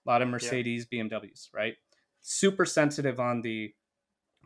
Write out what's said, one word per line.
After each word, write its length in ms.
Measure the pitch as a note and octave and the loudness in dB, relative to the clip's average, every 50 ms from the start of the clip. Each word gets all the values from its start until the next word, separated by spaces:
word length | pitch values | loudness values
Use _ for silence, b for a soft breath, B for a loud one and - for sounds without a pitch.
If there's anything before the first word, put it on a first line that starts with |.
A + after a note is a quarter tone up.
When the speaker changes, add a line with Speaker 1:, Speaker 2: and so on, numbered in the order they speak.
| _ | _
Speaker 1:
a 40 | A#2 | 2
lot 120 | B2 A#2+ | 2 4
of 60 | B2 B2 | 4 2
Speaker 2:
Yeah. 40 | B2 | 0
Speaker 1:
Mercedes, 520 | A#2 A2+ A#2+ B2+ B2+ A#2+ A#2+ A#2 A#2 A#2 | -2 -2 -2 -2 -2 -2 -2 -4 -4 -6
B 140 | - - A#2+ | -6 -6 -4
M 100 | A2 G#2+ | -4 -4
Ws, 400 | A2 G#2+ G#2 G2+ - - - - - | -4 -6 -8 -10 -16 -20 -20 -10 -6
right? 220 | - G#2+ A2+ - - _ _ _ _ _ _ _ _ | -4 -4 -4 -4 -8 _ _ _ _ _ _ _ _
Super 440 | - - - - - G3 G3 G3 F3+ | -12 -8 0 2 4 4 4 4 0
sensitive 540 | - - D#3+ D3+ C#3+ D3 - C#3 C#3 B2 A#2+ | 2 4 4 4 4 2 0 -2 -2 0 0
on 220 | B2 B2 A#2+ A#2+ | 0 0 0 -2
the, 320 | A2+ A#2 A2 A2 G#2+ G#2 - _ _ _ _ _ _ _ _ _ _ _ _ _ - | -2 -4 -4 -4 -6 -8 -10 _ _ _ _ _ _ _ _ _ _ _ _ _ -6